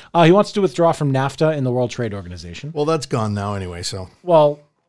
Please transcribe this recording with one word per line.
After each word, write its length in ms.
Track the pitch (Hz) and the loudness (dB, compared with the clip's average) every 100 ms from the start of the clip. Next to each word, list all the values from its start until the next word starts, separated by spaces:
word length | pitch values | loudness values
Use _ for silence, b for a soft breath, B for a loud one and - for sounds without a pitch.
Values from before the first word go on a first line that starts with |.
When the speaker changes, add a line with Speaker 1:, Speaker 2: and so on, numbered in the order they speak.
| B | B
Speaker 1:
Uh, 100 | 170 | 4
he 80 | 165 | 6
wants 200 | 196 202 | 6 4
to 80 | 208 | 0
withdraw 300 | 190 - 165 | -2 2 0
from 180 | 160 147 | 2 0
nafta 440 | 135 135 - 156 151 | 0 -2 0 0 0
in 60 | |
the 80 | 127 | -2
World 180 | 123 123 | -2 -2
Trade 220 | - 113 | -4 -6
Organization. 580 | 101 87 87 85 87 143 | -8 -12 -14 -14 -14 -10
Speaker 2:
Well, 120 | 156 147 | -4 0
that's 200 | 160 - | -2 -2
gone 260 | 120 107 | -4 -2
now 220 | 104 101 101 | -2 -4 -6
anyway, 260 | 92 87 | -8 -8
so. 260 | 90 98 92 _ | -10 -10 -12 _
Speaker 1:
Well, 360 | 180 165 147 147 _ _ | 2 4 4 0 _ _